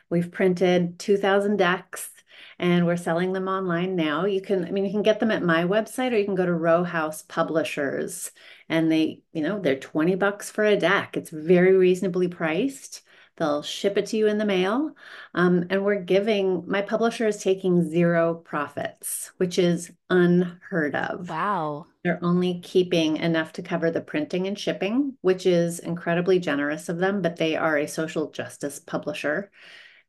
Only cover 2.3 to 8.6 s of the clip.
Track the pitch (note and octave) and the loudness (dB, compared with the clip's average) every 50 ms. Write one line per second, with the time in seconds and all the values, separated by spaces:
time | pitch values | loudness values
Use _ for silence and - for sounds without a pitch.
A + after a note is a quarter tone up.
2.3 | - - - - - - F3+ F3 F3 F3 F3 E3+ F3 F3 F3 F3 E3 E3+ F3+ F#3 | -20 -20 -20 -16 -8 -2 0 2 4 4 4 2 0 0 0 0 0 0 0 0
3.3 | F#3+ F#3 F#3 F#3+ F#3+ F#3+ F#3+ F3+ E3+ E3+ F3+ F#3+ F#3 F3 D#3 D#3 D3 D#3+ F#3 G#3 | -2 -2 -2 -2 -2 -2 -2 -2 -2 -2 -2 -2 -2 0 0 0 0 0 0 0
4.3 | F#3+ F#3+ F#3+ - G3 F#3 F3 F3+ F#3+ G3+ G3 G3 G3 G#3 G3 G#3+ G#3+ - A#3+ A3 | -2 -2 -2 -2 -2 -2 -2 -2 -2 -2 -2 -2 -2 0 2 2 4 4 2 2
5.3 | G#3+ - - F3 D#3+ E3 F3 F3 G3+ A3 A3 - - C4 B3+ B3+ A#3 G#3 G3+ G3+ | 0 2 2 2 2 2 2 2 2 0 0 -2 -4 -4 -2 0 0 0 0 0
6.3 | F#3+ F3+ F3+ F3 F3 D#3+ E3 E3+ E3 F3 F3+ F3 E3+ E3 D#3 D#3 D#3 - - - | 0 0 2 0 0 2 2 4 4 4 2 0 -2 -2 -4 -4 -6 -10 -12 -8
7.3 | - E3+ E3 D#3+ D#3 D#3+ D3+ - - D3+ C#3+ C3 - - D#3 - F3 - - - | -2 -2 -2 0 0 0 0 -2 -4 -4 -4 -4 -4 -4 -6 -6 -8 -10 -12 -14
8.3 | - - - - - - | -14 -18 -20 -20 -20 -16